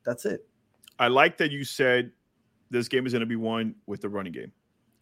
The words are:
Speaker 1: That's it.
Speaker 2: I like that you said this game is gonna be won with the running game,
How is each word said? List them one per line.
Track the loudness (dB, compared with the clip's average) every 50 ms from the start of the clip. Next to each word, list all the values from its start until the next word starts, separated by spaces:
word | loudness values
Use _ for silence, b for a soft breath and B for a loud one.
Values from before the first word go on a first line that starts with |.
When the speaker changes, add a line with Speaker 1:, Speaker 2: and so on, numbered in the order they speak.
| _
Speaker 1:
That's | -6 -6 -4 -4
it. | -6 -6 -6 -10 _ _ _ _ _ _ _ _ -16 _ 0
Speaker 2:
I | 2
like | 4 6 6 6 6 4
that | 2 -2 -2
you | -2 -4 -8
said | -8 -2 0 2 4 4 4 2 -2 -8 _ _ _ _ _ _ _ _ _ _ _
this | -4 -4 -2
game | 0 -2 -2 0
is | 0 0
gonna | -2 -2
be | -2 -2
won | -4 -2 -2 -2 -2 -2 -4 -6 -8 _
with | -12 -10 -8
the | -8 -6
running | -6 -6 -8 -8 -10
game, | -12 -14 -14 -18 _ _ _ _ _ _ _ _ _